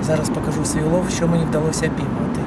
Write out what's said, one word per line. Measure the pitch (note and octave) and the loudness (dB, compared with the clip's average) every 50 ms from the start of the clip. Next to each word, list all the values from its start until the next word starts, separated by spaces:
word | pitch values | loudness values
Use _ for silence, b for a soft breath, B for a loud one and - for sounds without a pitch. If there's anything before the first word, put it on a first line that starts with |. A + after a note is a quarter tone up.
| - | 0
Зараз | D3+ D#3 D3+ D3+ - | 0 0 0 0 -2
покажу | - D3+ D3 D#3 D3 D3+ D3 | -2 -2 -2 -2 -2 -2 -2
свій | - - D3+ | 0 0 0
улов, | D3+ D#3 E3+ F3+ F3 F3 | 0 2 2 2 2 0
що | - - E3+ | 0 0 2
мені | E3 E3+ E3 E3 | 2 2 2 2
вдалося | D3+ D#3 D3+ D3+ D#3+ D#3 - | 2 0 2 0 0 0 0
піймати. | D#3+ D3+ - - C#3+ C3 B2 - - - - - - | 0 -2 0 -2 -2 -2 -2 -2 -2 -2 -2 -2 -4